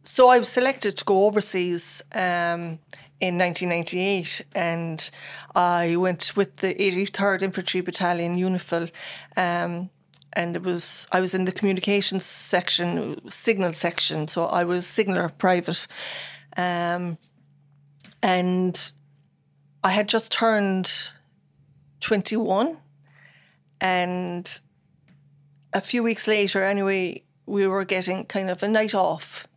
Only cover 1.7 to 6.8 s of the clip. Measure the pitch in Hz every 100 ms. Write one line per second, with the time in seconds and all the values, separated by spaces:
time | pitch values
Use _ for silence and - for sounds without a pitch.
1.7 | 175 - - - 220 180 175 170 170 170
2.7 | 160 _ - - _ 185 175 180 170 180
3.7 | 170 165 180 190 196 160 - - - 170
4.7 | 170 165 160 - - - - - 185 175
5.7 | 175 170 170 185 175 - - 196 - 190
6.7 | -